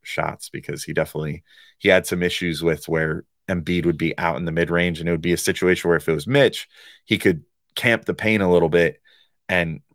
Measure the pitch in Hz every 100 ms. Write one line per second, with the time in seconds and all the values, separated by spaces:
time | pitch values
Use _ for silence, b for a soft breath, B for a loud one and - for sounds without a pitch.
0 | - - 78 - - 73 - 73 - 80
1 | 78 78 78 73 - b b b 101 92
2 | - 90 87 - 87 76 82 76 - 80
3 | 78 78 - _ - 90 78 90 85 80
4 | 82 - 85 80 85 80 85 85 87 80
5 | 82 85 87 85 - 87 90 90 87 82
6 | - 78 78 139 123 - - B B B
7 | B 107 104 80 - _ _ - 123 113
8 | - 92 110 110 92 87 82 85 82 -
9 | _ b b b - 90 85 76 _